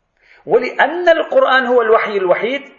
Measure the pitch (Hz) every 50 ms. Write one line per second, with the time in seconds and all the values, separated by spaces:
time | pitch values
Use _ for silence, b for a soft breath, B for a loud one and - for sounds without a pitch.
0 | _ _ _ b b b b b b b 165 233 254 - - - 208 262 311 349
1 | 359 359 330 320 - - - 262 262 269 262 262 254 240 247 247 226 214 220 214
2 | - 208 214 202 185 180 175 - - 226 262 285 269 - -